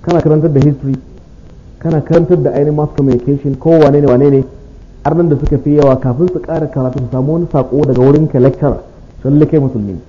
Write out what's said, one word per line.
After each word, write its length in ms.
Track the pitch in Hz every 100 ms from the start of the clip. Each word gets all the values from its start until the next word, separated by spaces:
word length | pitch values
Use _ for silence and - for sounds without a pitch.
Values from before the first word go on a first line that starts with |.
Kana 200 | - 170
karantar 300 | 160 151 165
da 100 | 139
history, 340 | 147 139 135 131 - - - - - - - -
kana 220 | 165 156
karantar 360 | 143 170 165 175
da 100 | 139
ainihin 220 | 143 151
mass 140 | 151 147 -
communication, 600 | 139 123 131 143 143 135
ko 120 | 160
wane 300 | 165 147 147
ne, 60 | 143
wane 240 | 123 143
ne, 140 | 135 131 - - - - -
har 120 | 143 160
nan 120 | 175
da 80 | 139
suka 200 | 143 139
fi 120 | 147
yawa 220 | 147 139 131
kafin 300 | 127 123 180
su 120 | 175
ƙara 260 | - 160 151
karatu 300 | 139 127 127
su 100 | 123
samu 220 | 131 135
wani 140 | 165 170
saƙo 340 | 147 123 135 147
daga 140 | 123
wurin 260 | 127 151 139
ka 100 | 131
lecturer, 420 | 127 - 143 110 - - - -
sun 100 | 131
lallai 140 | 143 151
kai 100 | 156
musulmi 340 | 135 117 101
ne. 80 | 87